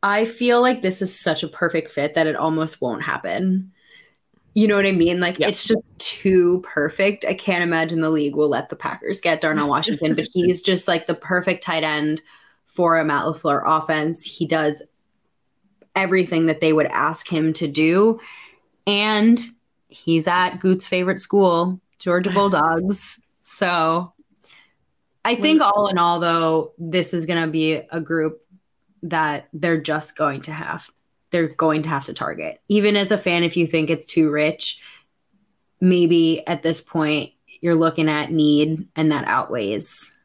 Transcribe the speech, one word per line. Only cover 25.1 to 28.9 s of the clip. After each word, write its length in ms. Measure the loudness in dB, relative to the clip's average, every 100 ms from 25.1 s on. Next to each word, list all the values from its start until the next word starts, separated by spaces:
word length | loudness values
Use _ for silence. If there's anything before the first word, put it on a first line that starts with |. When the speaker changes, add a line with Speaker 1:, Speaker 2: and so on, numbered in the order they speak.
| _
Speaker 1:
I 80 | -4
Speaker 2:
When 80 | 0
Speaker 1:
think 220 | 2 4
all 240 | 4 2 2
in 80 | 2
all, 240 | 2 2
though, 520 | 2 2 2 0 -2 -10
this 360 | -4 -2 0
is 100 | -2
gonna 220 | -2 -2 -2
be 260 | 0 0
a 280 | -2 -4 -10
group 400 | -4 -2 -2 -6 _ _ _ _ _